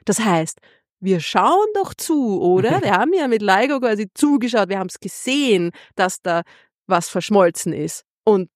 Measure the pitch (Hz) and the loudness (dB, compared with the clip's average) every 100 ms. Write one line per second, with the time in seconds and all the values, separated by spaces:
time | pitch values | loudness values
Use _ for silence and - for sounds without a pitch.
0 | - 208 220 170 160 - _ _ _ _ | -4 -2 0 0 -2 -8 _ _ _ _
1 | 185 180 - 196 208 359 427 415 370 - | -2 -2 0 0 4 4 2 -2 -6 -6
2 | - 311 240 190 175 185 208 339 294 190 | -4 -2 0 0 2 2 2 0 0 0
3 | 262 370 277 226 208 190 269 277 240 214 | 2 0 0 0 2 2 2 0 -2 -2
4 | 208 - 294 285 240 226 185 196 180 - | -4 0 2 2 0 0 -2 -4 -6 -10
5 | 185 - - 277 277 190 170 - - - | -14 -10 -4 -2 2 2 0 -6 -10 -2
6 | 185 - 185 170 165 - _ _ - 180 | -2 -2 -4 -4 -4 -14 _ _ -2 -2
7 | - 185 - 208 175 165 - 156 156 - | -2 -6 0 4 4 2 -6 -6 -6 -10
8 | - _ - 202 175 | -18 _ 0 2 0